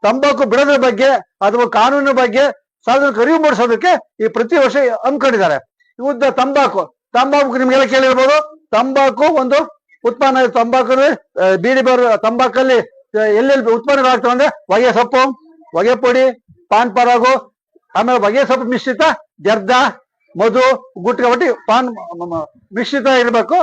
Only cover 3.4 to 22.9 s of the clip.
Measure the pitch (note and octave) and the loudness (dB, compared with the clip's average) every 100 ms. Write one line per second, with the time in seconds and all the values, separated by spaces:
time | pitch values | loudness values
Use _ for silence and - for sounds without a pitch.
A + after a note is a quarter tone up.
3.4 | D4+ A3 G#3+ A3+ F4+ D#4+ - _ A3 A3 | 0 0 0 0 0 0 -2 _ -6 -4
4.4 | A#3 E4+ C4 C4 C4 A3 A#3+ C#4 C4+ A#3+ | -2 0 0 0 -2 -2 -4 -2 -2 0
5.4 | F3+ C#3+ - _ _ _ C4 B3+ C4+ B3+ | 0 -2 -8 _ _ _ -6 -2 -2 -2
6.4 | B3+ C#4+ C4+ F#3+ D#3 _ _ A#3 C4+ C#4+ | -2 0 0 -2 -8 _ _ -2 0 0
7.4 | C#4 B3 B3+ C4 C4 C4 C4 B3+ C4 D4+ | 0 -2 0 0 2 0 0 2 2 2
8.4 | D#4 - _ G#3+ B3 C4+ C#4 A3 D4+ D#4+ | -2 -14 _ -2 -2 0 0 2 0 0
9.4 | B3+ C#4 D#4+ _ _ _ A#3 A#3+ C#4 C4 | 0 0 -2 _ _ _ -6 0 0 2
10.4 | B3+ C4 A#3 B3+ A#3+ B3+ C#4 C#4 _ - | 0 0 0 0 0 2 2 0 _ -2
11.4 | F#3 F#3+ G3 C4 B3+ B3+ B3 G#3+ A3 A#3 | 0 0 0 0 2 2 2 0 -2 -2
12.4 | B3+ B3+ C4 B3 - _ _ G#3+ G#3+ G#3 | -2 0 2 0 -2 _ _ -4 0 0
13.4 | C4 C#4 A#3 A3+ A#3 C#4 C4 B3+ B3 B3 | 2 0 0 -2 0 0 2 0 0 0
14.4 | D4 - _ F#3+ B3 A3 A#3+ B3+ C4+ C4 | -2 -2 _ 0 2 2 0 2 0 -2
15.4 | _ _ - E3 G#3 B3+ B3 B3 C4 A#3 | _ _ -8 -2 0 0 2 2 2 0
16.4 | _ _ _ G3+ A#3+ G3+ B3 B3 B3 C4 | _ _ _ 0 0 0 2 4 2 0
17.4 | - _ _ _ _ F3+ A#3 B3 G3+ A#3 | -4 _ _ _ _ -4 0 0 0 0
18.4 | C#4 B3+ A#3+ B3 - G#3+ D#4+ C4+ _ _ | 0 -2 -2 -4 -4 0 0 -2 _ _
19.4 | F3+ G#3+ G3 B3 C4+ - _ _ _ - | -2 -2 0 0 0 -4 _ _ _ -2
20.4 | A3+ A3+ B3+ C4 - - F3+ A#3+ B3 A#3+ | 0 2 2 0 -6 -8 -6 -2 0 0
21.4 | F4 A#3 - A3+ B3+ A3+ E3+ E3+ F3 E3 | 0 -4 0 0 0 -8 -16 -14 -10 -8
22.4 | D3+ _ _ G3 A#3 | -10 _ _ -8 -6